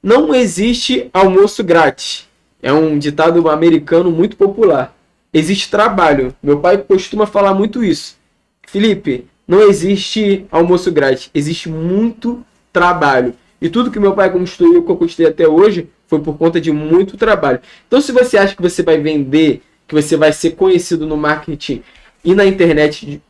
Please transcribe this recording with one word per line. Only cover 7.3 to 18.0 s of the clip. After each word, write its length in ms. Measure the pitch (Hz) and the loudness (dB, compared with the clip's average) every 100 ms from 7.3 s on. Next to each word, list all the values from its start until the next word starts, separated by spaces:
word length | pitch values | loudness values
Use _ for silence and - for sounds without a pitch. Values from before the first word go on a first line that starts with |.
| 202 196 | 0 0
muito 280 | 190 214 247 | 0 -2 -2
isso. 340 | 208 147 - _ _ _ _ _ _ | -2 -4 -8 _ _ _ _ _ _
"Felipe, 600 | 196 220 202 156 123 - _ - | -2 0 0 -4 -8 -10 _ 0
não 160 | 185 | 4
existe 840 | 208 190 175 196 - 220 208 196 - | 4 4 -2 -4 -4 -4 -2 -2 -2
almoço 420 | 165 175 180 185 | -2 2 0 0
grátis. 380 | 156 135 131 - | 0 0 -2 -4
Existe 340 | 156 147 170 165 | -6 -4 -8 -10
muito 760 | 160 165 196 233 226 233 240 - _ _ | -8 -4 -2 -2 -4 -8 -8 -14 _ _
trabalho." 640 | 180 175 175 143 131 123 - _ _ | -2 0 0 0 0 -2 -8 _ _
E 80 | 165 | -4
tudo 200 | 233 247 | -2 -4
que 80 | 214 | 0
meu 140 | 196 | 0
pai 180 | 196 185 | 2 0
construiu, 540 | 180 180 - 170 349 | 0 -6 2 4 4
que 80 | 339 | 2
eu 40 | 175 | -2
construí 300 | 170 - 160 | -4 0 0
até 220 | - 160 | 2 2
hoje, 400 | 156 208 175 - _ _ | 4 2 2 -10 _ _
foi 140 | 156 | -4
por 160 | 151 147 | -4 -2
conta 220 | 165 165 | -2 0
de 100 | 160 | -2
muito 460 | 151 151 170 196 - | -4 0 0 0 -2
trabalho. 420 | 220 202 139 127 _ - _ | 0 0 0 -4 _ -20 _
Então, 120 | 254 | 0